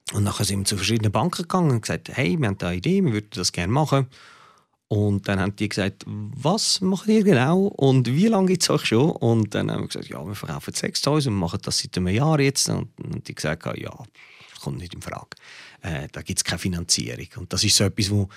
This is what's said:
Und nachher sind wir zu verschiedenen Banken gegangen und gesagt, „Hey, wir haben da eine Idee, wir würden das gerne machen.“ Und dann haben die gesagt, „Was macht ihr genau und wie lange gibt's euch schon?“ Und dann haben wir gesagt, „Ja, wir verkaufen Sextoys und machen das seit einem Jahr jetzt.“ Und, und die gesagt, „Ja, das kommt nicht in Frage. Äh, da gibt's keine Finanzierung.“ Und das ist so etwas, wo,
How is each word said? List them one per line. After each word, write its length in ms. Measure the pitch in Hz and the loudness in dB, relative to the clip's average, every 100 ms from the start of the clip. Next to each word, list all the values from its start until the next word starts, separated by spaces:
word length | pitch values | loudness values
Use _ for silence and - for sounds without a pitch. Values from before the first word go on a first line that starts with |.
| - | -6
Und 120 | 107 | -2
nachher 200 | 101 - | 0 0
sind 160 | 95 98 | -2 -2
wir 40 | 98 | -2
zu 100 | 101 | -2
verschiedenen 340 | 98 113 107 | 0 0 0
Banken 300 | 110 165 - | 0 0 -2
gegangen 280 | 175 190 160 | -2 2 4
und 100 | 117 | 2
gesagt, 280 | - 82 - | 0 -6 -6
„Hey, 260 | 90 165 175 | -2 0 2
wir 80 | 117 | 0
haben 100 | 95 | 0
da 100 | 90 | -2
eine 80 | 90 | -2
Idee, 260 | 147 196 | 2 2
wir 100 | 180 | 2
würden 180 | 107 - | 0 -4
das 180 | 120 107 | -4 -4
gerne 200 | - 87 | -2 0
machen.“ 340 | 127 151 139 131 - - - - _ _ _ _ | 0 2 2 0 -8 -20 -20 -20 _ _ _ _
Und 380 | 107 104 101 101 | 0 2 0 0
dann 140 | 98 | 0
haben 160 | 95 104 | -2 -2
die 120 | 104 | -4
gesagt, 360 | 110 95 - - | -2 -2 -4 -10
„Was 720 | 104 104 110 139 214 - - | -10 -10 -4 0 0 0 0
macht 260 | 185 190 214 | 0 0 2
ihr 160 | 220 | 4
genau 420 | 202 139 127 180 196 | 6 4 4 2 2
und 380 | - 135 131 120 | 2 4 4 4
wie 220 | 139 220 | 4 4
lange 200 | 214 185 | 4 4
gibt's 220 | 185 - | 2 2
euch 140 | 147 | 0
schon?“ 260 | - 110 151 | 2 4 4
Und 440 | - 117 117 104 | 2 2 4 2
dann 160 | 104 101 | 0 -2
haben 120 | 107 | -2
wir 60 | - | -6
gesagt, 200 | - - | -8 -10
„Ja, 160 | 62 80 | -12 -10
wir 80 | |
verkaufen 400 | 104 - 71 - | -10 -8 -8 -8
Sextoys 520 | - - - - 151 135 | -6 -4 -2 0 2 2
und 80 | |
machen 240 | 98 85 101 | 0 -2 -4
das 160 | - - | -4 -4
seit 180 | - - | -4 -2
einem 120 | 90 | 0
Jahr 300 | 104 151 156 | 2 2 4
jetzt.“ 300 | 139 - - | 2 2 0
Und, 220 | 98 110 - | -2 -6 -10
und 260 | - - - | -10 -10 -10
die 80 | |
gesagt, 300 | - 76 - - - | -6 -6 -4 -6 -8
„Ja, 180 | - - - _ - - - | -10 -14 -20 _ -20 -20 -20
das 80 | - | -12
kommt 180 | - 69 | -10 -8
nicht 160 | 87 | -10
in 80 | 85 | -12
Frage. 280 | - - - - - - - - | -12 -12 -14 -20 -20 -20 -20 -12
Äh, 260 | - 76 76 | -8 -6 -8
da 100 | - | -10
gibt's 220 | 85 90 | -6 -4
keine 140 | - 92 | -4 -4
Finanzierung.“ 720 | 98 87 85 - 58 60 - - | -4 -4 -2 -2 -2 -10 -12 -14
Und 160 | 92 | -6
das 120 | 95 | -2
ist 120 | 104 - | 2 4
so 80 | |
etwas, 260 | 101 - 101 | 2 0 0
wo, 180 | 104 98 | 2 0